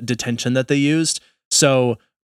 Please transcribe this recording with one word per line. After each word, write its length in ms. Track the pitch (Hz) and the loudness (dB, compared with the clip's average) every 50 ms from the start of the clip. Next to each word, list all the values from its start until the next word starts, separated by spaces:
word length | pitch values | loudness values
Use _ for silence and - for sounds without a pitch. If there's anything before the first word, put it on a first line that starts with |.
detention 520 | 117 113 123 113 - 123 120 117 - 127 123 | -4 -6 -6 -4 -4 -6 -4 -4 -2 -2 -2
that 140 | 131 127 - | -2 0 0
they 80 | 143 | 0
used. 440 | 143 143 147 156 160 165 151 - - _ _ _ _ _ - | 0 2 0 0 0 0 -2 -4 -6 _ _ _ _ _ -2
So 480 | - - 151 139 135 127 123 120 113 - _ _ _ _ _ _ | 2 2 4 4 4 2 2 0 -2 -4 _ _ _ _ _ _